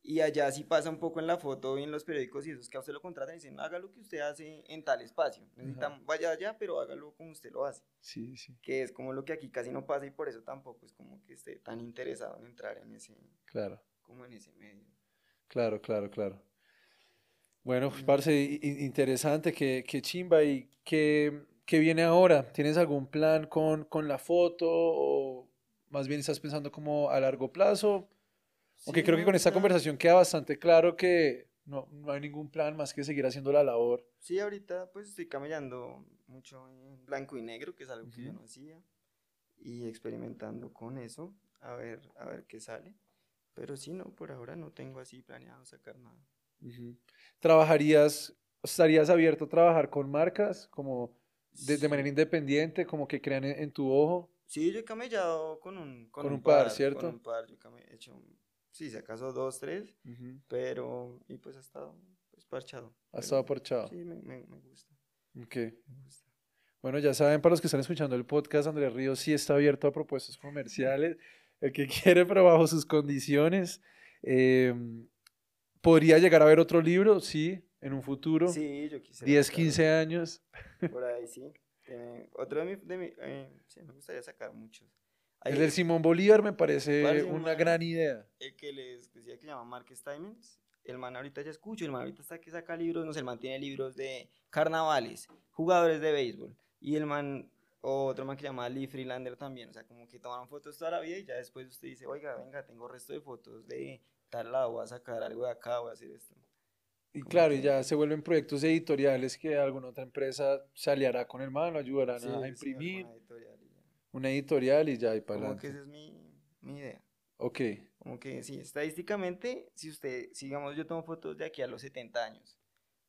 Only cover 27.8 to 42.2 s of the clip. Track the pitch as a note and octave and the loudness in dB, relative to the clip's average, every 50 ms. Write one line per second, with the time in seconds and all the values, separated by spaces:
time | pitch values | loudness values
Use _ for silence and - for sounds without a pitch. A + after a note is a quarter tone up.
27.8 | G#3 G#3 G3+ F#3+ F3+ _ _ _ _ _ _ _ _ _ _ _ _ _ _ _ | 2 0 0 0 -4 _ _ _ _ _ _ _ _ _ _ _ _ _ _ _
28.8 | - - D3 E3 D#3 E3 E3+ D#3+ E3+ F#3+ F#3+ F3 - F#3 G3 F#3+ F#3+ G3+ F#3 F3 | -14 -4 -2 0 4 4 4 4 4 4 4 6 4 4 4 4 4 4 4 4
29.8 | C#3 D#3 D3 C3 - E3+ E3+ F#3 F3+ E3+ - D#3+ C3 - D3 - - E3+ E3+ E3 | 2 0 -6 2 6 8 8 8 8 6 4 -4 -4 -4 -6 -2 4 6 8 8
30.8 | E3 F3 E3+ - F#3 F3+ F3+ E3+ D#3+ C#3 B2 B2 - _ _ _ _ D3 C#3 C#3 | 8 6 2 2 2 4 4 4 4 2 0 -2 -12 _ _ _ _ -10 -10 -10
31.8 | B2+ - D3+ D3 D3 D3 C#3+ D3 D3 D3 C#3+ D3+ D3+ C#3 _ D#3+ D3+ D3+ D3+ D#3 | -10 -10 -18 -16 -8 -8 -8 -8 -8 -10 -12 -12 -14 -12 _ -2 -2 -2 -2 -6
32.8 | D3+ C#3 - - C#3+ C#3+ D#3 C#3 C3+ C3 A#2+ C#3 C3+ C3+ C#3+ D3 D3 C3+ A#2+ - | -8 -8 -6 -8 -8 -6 -4 -2 -2 -2 -2 -4 -2 2 4 4 4 4 2 0
33.8 | A#2+ A#2+ B2 B2 - _ _ _ _ - F3 F#3+ G3+ G#3 G3+ G3+ G3 _ F3 F3+ | 2 0 0 -2 -4 _ _ _ _ -6 -6 -4 -4 -6 -8 -10 -12 _ -12 -12
34.8 | F#3 F3+ F#3 G3 G#3 G#3 G3+ - E3+ - - C#3 C#3 D3 D#3+ D#3 C#3+ C3 B2 B2+ | -12 -14 _ -20 -20 -18 -16 -16 -14 -10 -10 -10 -10 -8 -10 -10 -10 -10 -12 -12
35.8 | A#2+ B2 B2 C3+ C3+ _ _ _ _ _ B2 C3 C3 - C3+ C3 C3 C3 C3 C3 | -14 -14 -16 -20 -20 _ _ _ _ _ -20 -20 _ -20 -20 -20 -20 -20 _ _
36.8 | B2+ C3+ C#3 C3 B2+ C3 C#3 C3+ C#3 C#3 C#3 B2+ A2+ A#2 A2+ A2+ C3+ E3+ F3+ _ | _ -20 -20 -20 _ -10 -10 -10 -10 -10 -12 -14 -12 -12 -14 -14 -14 -14 -16 _
37.8 | C#3+ C3 B2+ A2+ A2+ B2 A#2 A#2+ B2 C3+ E3+ F#3+ - A2+ - C3 C3+ D3+ D#3 E3 | -16 -16 -16 -16 -16 -20 -18 -16 -16 -16 -16 -18 -20 -20 -20 -20 -20 -20 -20 -20
38.8 | F3+ _ _ _ _ _ _ _ _ _ _ _ _ _ _ _ - - A#2+ A#2+ | _ _ _ _ _ _ _ _ _ _ _ _ _ _ _ _ -18 -16 -14 -12
39.8 | A#2+ A2+ A2+ - _ A#2 A2+ A#2 A#2+ A#2 - - A2+ A2 A2 A#2 A#2+ A2+ _ - | -12 -12 -12 -12 _ -12 -12 -10 -12 -14 -14 -14 -14 -14 -14 -14 -16 -16 _ -18
40.8 | A#2 A#2 C3 C3+ B2 A2+ - - D#3+ F#3 G3+ _ _ _ _ _ - - B2 B2 | -16 -14 -14 -14 -14 -16 -16 -18 -18 -18 -18 _ _ _ _ _ -18 -16 -14 -14
41.8 | A#2+ A#2 A2+ - _ _ _ - | -14 -14 -14 -16 _ _ _ -18